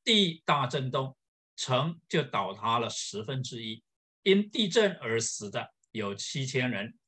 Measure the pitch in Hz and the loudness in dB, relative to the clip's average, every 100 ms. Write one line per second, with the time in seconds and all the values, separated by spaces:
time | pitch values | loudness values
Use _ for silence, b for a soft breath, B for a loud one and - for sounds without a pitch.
0 | - 214 180 165 - 147 151 143 131 135 | 2 4 4 0 0 0 0 -2 -2 -2
1 | 135 - _ _ _ - - 127 160 - | -4 -8 _ _ _ -10 0 2 2 -4
2 | - 165 135 104 95 98 110 120 117 - | -2 -2 0 -2 -4 -2 0 0 0 -4
3 | - 101 107 131 131 120 110 113 _ _ | -8 -8 -6 -6 -6 -8 -10 -12 _ _
4 | _ _ 196 196 208 - 202 233 202 170 | _ _ 4 4 4 0 2 4 4 2
5 | 117 117 - - 104 117 107 _ _ 110 | -2 -2 -2 -6 -8 -8 -8 _ _ -6
6 | 101 101 - 147 131 131 127 98 113 - | -6 -6 -6 -4 -2 -2 -2 -2 -6 -12